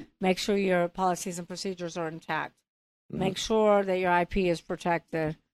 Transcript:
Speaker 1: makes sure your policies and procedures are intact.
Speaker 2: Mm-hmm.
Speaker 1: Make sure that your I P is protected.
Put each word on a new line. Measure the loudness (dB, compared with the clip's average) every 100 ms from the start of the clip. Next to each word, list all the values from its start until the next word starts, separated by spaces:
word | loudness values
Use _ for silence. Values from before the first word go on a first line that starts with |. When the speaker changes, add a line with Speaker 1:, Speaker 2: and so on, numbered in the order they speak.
| -20 -2
Speaker 1:
makes | 0 0
sure | 0 0
your | 2 2 0
policies | 0 0 0 -4 -8
and | -10
procedures | -8 -8 -8 -8 -6
are | -6
intact. | -8 -6 -6 -6 _ _ _ _ _ -12
Speaker 2:
Mm-hmm. | -4
Speaker 1:
Make | -4 -2
sure | 0 4 6 4
that | 4 0
your | 2
I | 2 2
P | 0 0
is | 0
protected. | -4 -4 0 -2 -2 -4 -4 -4 _